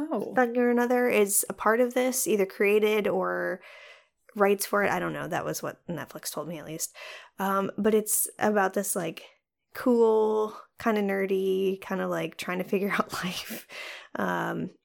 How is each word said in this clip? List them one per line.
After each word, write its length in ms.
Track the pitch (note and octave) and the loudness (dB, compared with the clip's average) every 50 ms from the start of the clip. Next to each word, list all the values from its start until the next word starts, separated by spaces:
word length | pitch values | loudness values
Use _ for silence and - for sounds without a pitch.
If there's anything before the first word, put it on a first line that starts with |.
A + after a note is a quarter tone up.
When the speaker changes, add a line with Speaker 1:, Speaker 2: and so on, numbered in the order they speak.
| D4 D#4+ | -4 -4
Speaker 1:
Oh. 220 | D#4 G#3 - - G3 | -4 -4 -4 0 2
Speaker 2:
thing 240 | B3+ B3 A#3+ A#3 B3 | 2 2 4 4 2
or 140 | A#3+ A#3+ | 2 4
another, 360 | A#3+ A#3+ A#3+ A#3+ B3 B3 B3 B3 | 4 4 2 2 2 2 2 4
is 380 | A3+ G#3 G#3 G3 G3+ - - - | 4 4 4 4 2 0 -2 -2
a 60 | G3 | -4
part 260 | - - G#3+ A3 A#3 | 0 2 2 4 4
of 140 | B3+ A#3+ B3 | 4 2 2
this, 320 | B3+ B3 B3+ B3 - - | 0 0 0 0 -2 0
either 220 | - A3 G3+ F#3+ F#3+ | 0 2 2 2 0
created 600 | - - G#3+ G3 G#3 G#3+ G#3+ G#3+ G#3+ G#3+ G3 G3+ | 0 0 2 4 4 4 4 2 2 2 0 0
or 540 | - F#3 F3+ F3+ F3+ F3+ F3+ F3 F3+ F#3 - - - - - - - - _ _ _ _ _ _ - | 0 0 0 -2 -2 -2 -4 -4 -6 -6 -10 -14 -20 -20 -20 -20 -20 -20 _ _ _ _ _ _ 0
writes 300 | G3+ G3+ G3 G3+ G3+ - | 2 4 4 4 2 0
for 180 | - - G3+ G3+ | 0 0 2 2
it. 60 | - | 2
I 60 | - F3+ | 0 0
don't 160 | F3 E3+ D3+ | -2 -2 -4
know. 140 | C#3+ D3 D3+ | -6 -6 -4
That 180 | F3 D3 - | -4 -4 -2
was 160 | D#3 D#3+ - | -4 -4 -6
what 160 | - D3 - - _ - | -6 -8 -10 -10 _ -10
Netflix 440 | F3 D3 C3 - - F#3+ - - | -8 -8 -8 -10 -12 -12 -12 -10
told 160 | - - D3 D#3 | -8 -8 -8 -8
me, 100 | F3+ F#3+ | -10 -12
at 80 | - | -10
least. 300 | - D#3+ D#3 - - - - - - - - - - _ - | -10 -10 -8 -8 -8 -10 -12 -16 -16 -16 -18 -20 -16 _ -4
Um, 340 | F#3+ G3 G3 G3 G3 - - - | -2 0 0 0 0 -2 -2 0
but 160 | G3+ G#3+ G#3+ | 2 4 4
it's 340 | G#3+ G#3 - - - - - - - | 4 2 2 0 0 0 -2 -4 -2
about 340 | - G#3+ G#3 G#3 F#3+ F#3+ - | 0 2 2 2 2 2 0
this, 220 | G3+ G3 - - | -2 -2 -2 -2
like, 260 | G3 E3+ E3 D#3+ - - - - _ _ _ _ _ _ _ - | -4 -4 -6 -8 -10 -14 -20 -20 _ _ _ _ _ _ _ -10
cool, 800 | - - C4 A#3+ A#3 A#3 A3 A3 A3 G#3+ G#3+ G#3+ G#3+ G#3+ G#3 - - - - _ - | -2 2 4 6 6 6 6 6 4 4 2 2 2 0 -2 -4 -10 -18 -20 _ -4
kinda 200 | - A#3 G#3+ G#3 G3+ | -2 0 2 2 2
nerdy, 760 | G3 G3 G3 G3 F#3+ G3 F#3+ F#3+ F#3+ F#3+ F#3+ G3 F#3+ F#3+ F#3+ | 0 0 0 0 0 0 0 2 2 2 2 2 0 -2 -2
kinda, 260 | - - F#3+ F#3 F#3 F3+ | -4 -4 -4 -2 -2 -2
like, 300 | F3 E3 E3 E3 - - | -2 -2 -4 -6 -6 -8
trying 200 | - - F3+ F#3 | -8 -6 -4 -4
to 60 | F#3 | -4
figure 260 | - - F#3+ G3 G#3 | -2 -2 0 0 0
<laughs> 80 | - - | 0 0
out 160 | - - - - - | -2 -2 -4 -6 -6
life, 440 | F#3 F3 - - - A3 - - - - - - - - - - - - | -6 -6 -6 -8 -8 -10 -12 -12 -14 -14 -14 -14 -14 -14 -16 -16 -10 -6
um, 560 | - G3+ F3+ F3+ F3 E3+ E3+ E3+ E3 E3 F#3 - _ | -4 -4 -2 -2 -2 -2 -4 -4 -6 -6 -8 -10 _